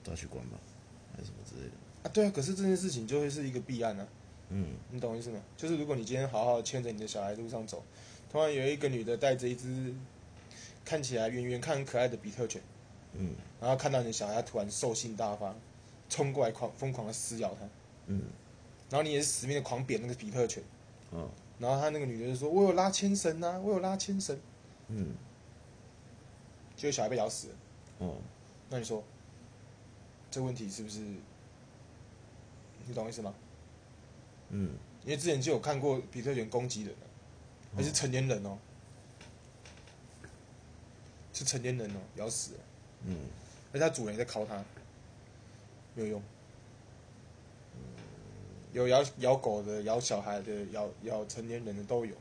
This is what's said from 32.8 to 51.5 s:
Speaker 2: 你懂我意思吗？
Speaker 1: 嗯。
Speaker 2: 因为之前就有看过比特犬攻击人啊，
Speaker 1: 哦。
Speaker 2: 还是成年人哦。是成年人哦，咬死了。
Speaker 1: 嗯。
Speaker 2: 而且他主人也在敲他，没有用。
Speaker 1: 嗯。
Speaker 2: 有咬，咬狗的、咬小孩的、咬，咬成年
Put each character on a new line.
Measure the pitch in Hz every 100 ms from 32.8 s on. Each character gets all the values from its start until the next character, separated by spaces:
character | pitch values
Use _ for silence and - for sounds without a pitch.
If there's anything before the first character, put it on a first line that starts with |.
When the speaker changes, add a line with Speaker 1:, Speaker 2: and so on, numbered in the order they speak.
| 123
Speaker 2:
你 |
懂 | 120
我 | 113
意 |
思 | 117
吗？ | 104 98 - - - - - - - - - - -
Speaker 1:
嗯。 | 101 92 65 - -
Speaker 2:
因 | 113
为 | 147
之 | 170
前 | 139
就 | 131
有 | 135
看 | 151 139
过 | 143 131 127
比 | 123
特 | 120
犬 | 131 110
攻 | 123 123
击 | 107
人 | 104
啊， | - - - - - - - -
Speaker 1:
哦。 | 98
Speaker 2:
还 |
是 | 143
成 | 147 139
年 | 127 131
人 | 110 98
哦。 | 101 - - - - - - - - - - - - - - - - - - - - - - - - - - -
是 | -
成 | 135 131
年 | 123 127
人 | 107
哦， | 101 92 -
咬 | 110
死 | 113 -
了。 | - - - - - -
Speaker 1:
嗯。 | 87 65 - - - -
Speaker 2:
而 |
且 | 139
他 | 160
主 | 135 107
人 | 104
也 |
在 | 120
敲 | 110 107
他， | 101 101 - - - - - - - - - - - -
没 | 113
有 | 107
用。 | 104 101 - - - - - - - - - - - - - - 60
Speaker 1:
嗯。 | 64 58 53 - 101 104 - - -
Speaker 2:
有 | 123 123
咬， | 127 139 -
咬 | 123 135
狗 | 123 104
的、 | 101 107
咬 | 104 113
小 | 123 104
孩 | 101 101
的、 | 98 104 98
咬， | 107 104 -
咬 | 107 110 104
成 | -
年 | 113